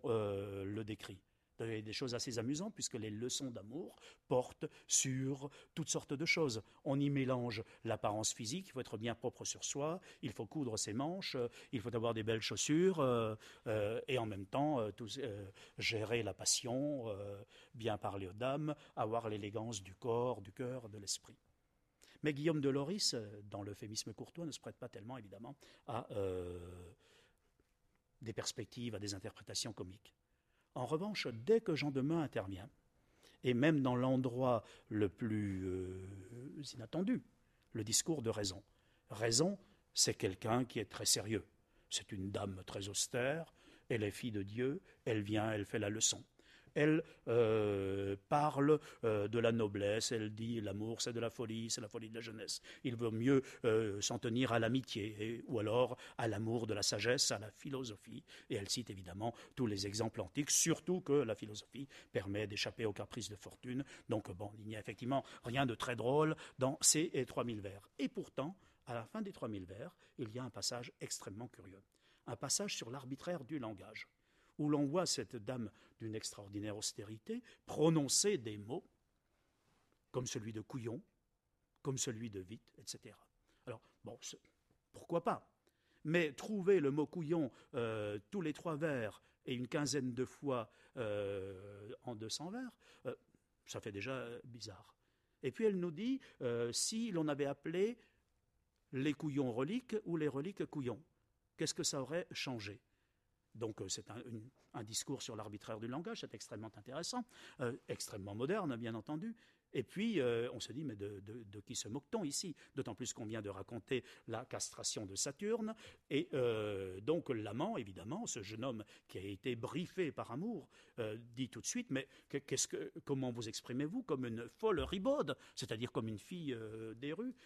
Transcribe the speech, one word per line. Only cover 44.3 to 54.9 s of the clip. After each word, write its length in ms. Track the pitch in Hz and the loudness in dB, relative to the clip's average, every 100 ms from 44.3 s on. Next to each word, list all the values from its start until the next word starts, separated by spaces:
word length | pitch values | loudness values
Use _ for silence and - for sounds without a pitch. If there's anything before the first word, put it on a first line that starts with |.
de 100 | 104 | -2
Dieu, 400 | 98 110 127 160 - - - | -2 0 0 0 -6 -6 0
elle 160 | 110 | 2
vient, 280 | 101 107 107 | 2 2 2
elle 140 | 110 | 0
fait 140 | 98 117 | 0 0
la 100 | 104 | 0
leçon. 340 | 107 - 98 - _ - - - - | 2 2 2 -4 _ -20 -20 -6 4
Elle, 240 | 151 156 - - - | 6 4 2 -6 2
euh, 920 | 117 110 110 104 101 98 98 98 98 - | 6 8 6 6 4 2 2 0 -2 2
parle, 500 | 147 151 135 143 151 - - | 4 4 6 6 6 4 -2
euh, 240 | 117 107 104 | 2 4 4
de 100 | 113 | 4
la 120 | 117 | 6
noblesse, 640 | 117 107 101 101 107 - | 6 4 4 2 2 2
elle 220 | 117 107 | 0 -2
dit 260 | 107 113 117 | -4 -4 -2
l'amour 400 | 104 101 110 113 | -2 -2 -2 -2
c'est 140 | - | -2
de 60 | 117 | 0
la 100 | 113 | -2
folie, 400 | - 117 113 113 | -2 -4 -4 -2
c'est 100 | 113 | -4
la 80 | 107 | -4
folie 220 | 117 110 | -8 -8
de 40 | |
la 60 | 113 | -8
jeunesse. 400 | 117 110 98 - - - | -8 -8 -6 -6 -8 -6
Il 120 | 135 117 | -4 0
vaut 140 | 117 | 0
mieux, 300 | 110 120 135 - - | 4 6 6 6 0
euh, 340 | 123 110 110 101 | 4 6 4 0
s'en 160 | 101 120 | -2 0
tenir 340 | 123 113 127 | 0 2 4
à 60 | 117 | 4
l'amitié, 580 | 113 131 123 | 4 2 0